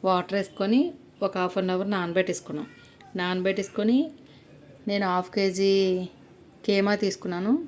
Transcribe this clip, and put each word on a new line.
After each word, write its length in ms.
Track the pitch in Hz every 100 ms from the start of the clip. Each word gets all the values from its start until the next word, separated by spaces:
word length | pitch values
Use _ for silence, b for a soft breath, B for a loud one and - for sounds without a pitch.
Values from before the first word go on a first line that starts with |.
| 190
వాటర్ 300 | 180 175 196
వేసుకొని, 420 | 190 - 196 240 349 - - - 196
ఒక 80 | 190
హాఫ్ 160 | 180 196
అన్ 100 | 185 185
అవర్ 140 | 196 202
నానబెట్టేసుకున్నాం. 720 | 175 180 185 180 - 151 - - B B - 185
నానబెట్టేసుకొని, 760 | 180 185 185 190 196 - 214 254 320 - B B B B - - -
నేను 160 | 202 196
హాఫ్ 180 | 180 185 208
కేజీ 380 | 196 185 196 196 190 185 180 - - - - - -
కీమా 280 | 202 196 208
తీసుకున్నాను. 500 | 202 190 185 175 196 294